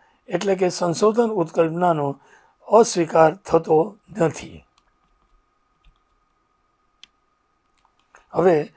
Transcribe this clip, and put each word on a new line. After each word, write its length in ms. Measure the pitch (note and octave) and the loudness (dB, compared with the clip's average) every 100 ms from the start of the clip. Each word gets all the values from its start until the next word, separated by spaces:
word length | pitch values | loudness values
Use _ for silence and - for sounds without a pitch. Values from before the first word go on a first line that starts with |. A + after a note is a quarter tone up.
| _ _ - | _ _ -8
એટલે 280 | F3 G3 F#3 | -6 -4 -2
કે 140 | F#3 | -2
સંશોધન 540 | F3 F3 D#3+ G#3+ A3 | -2 -4 0 0 2
ઉત્કલ્પનાનો 960 | A#3 A3 E3 - E3 E3 F3+ D#3 C#3+ C#3 _ _ _ _ - | -2 -2 -4 -2 -2 0 0 0 -2 -6 _ _ _ _ 2
અસ્વીકાર 640 | G#3+ A3 F3+ D#3+ E3 D#3+ - | 4 4 0 0 4 2 2
થતો 640 | - E3 E3 D#3 G3+ - _ A3 | -2 -2 2 0 0 -8 _ -4
નથી. 460 | E3 - E2 D#2+ _ _ _ _ _ _ _ _ _ _ _ _ _ _ _ _ _ _ _ _ _ _ _ _ - _ _ _ _ _ _ _ _ _ _ _ _ | -4 -4 -16 -20 _ _ _ _ _ _ _ _ _ _ _ _ _ _ _ _ _ _ _ _ _ _ _ _ -20 _ _ _ _ _ _ _ _ _ _ _ _
હવે 420 | D3 F3+ D#3 D#3 | 0 2 2 -2